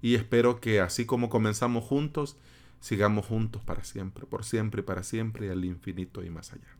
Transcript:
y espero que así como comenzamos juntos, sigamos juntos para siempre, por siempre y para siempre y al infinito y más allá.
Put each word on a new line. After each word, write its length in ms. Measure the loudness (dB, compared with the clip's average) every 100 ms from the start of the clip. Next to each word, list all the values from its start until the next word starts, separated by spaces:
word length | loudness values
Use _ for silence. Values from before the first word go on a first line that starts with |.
y 140 | 4
espero 460 | 2 4 6 6 4
que 200 | 2 4
así 240 | 4 0
como 240 | 0 0 2
comenzamos 560 | 2 2 2 0 0
juntos, 540 | 0 0 0 -2 -6 -8 -20 -20 -20 -18
sigamos 460 | -4 4 4 4 0
juntos 360 | 0 0 -2
para 220 | -4 -4
siempre, 420 | -4 -8 -8 -10 -10
por 180 | -8
siempre 360 | -2 0 0 -2
y 40 |
para 180 | -4 -4
siempre 440 | -4 -4 -4 -4 -4
y 40 |
al 140 | -2
infinito 600 | -2 -4 -8 -8 -8 -8
y 60 | -10
más 220 | -10 -12
allá. 240 | -18 -20 -20